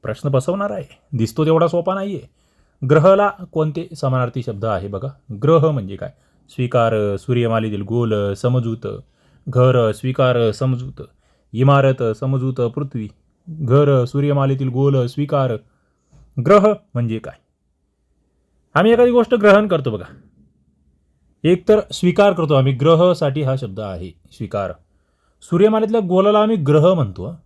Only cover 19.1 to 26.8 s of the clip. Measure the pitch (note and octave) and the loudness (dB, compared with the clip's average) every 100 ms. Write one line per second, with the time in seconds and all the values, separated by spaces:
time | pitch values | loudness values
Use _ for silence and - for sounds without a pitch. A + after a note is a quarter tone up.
19.1 | A#3+ A3+ A#3+ G#3 G3+ G#3+ E3 C3 G#2 F2 | 4 2 2 6 6 4 -2 -2 -6 -10
20.1 | - _ _ _ _ _ _ _ _ _ | -20 _ _ _ _ _ _ _ _ _
21.1 | _ _ _ D#3 F3+ - G#3 - - F3+ | _ _ _ 0 0 4 2 2 -2 0
22.1 | F#3+ G3+ F3 D#3 C#3 C3 B2+ D3+ D#3+ F3+ | 4 2 2 0 2 2 0 2 4 4
23.1 | E3+ D3 C#3 C3 C3 A#2 G2 G#2 F2+ F2+ | 2 -2 -2 -4 -4 -8 -10 -10 -10 -12
24.1 | _ _ _ G#2 G2+ F#2+ - _ _ _ | _ _ _ -8 -6 -6 -10 _ _ _
25.1 | _ _ _ - E3+ G#3 A3 A3 A3 F#3 | _ _ _ -4 2 4 4 0 -2 0
26.1 | F#3 G3+ G#3 A3 A3 C#3 D3+ | 2 4 2 2 0 2 4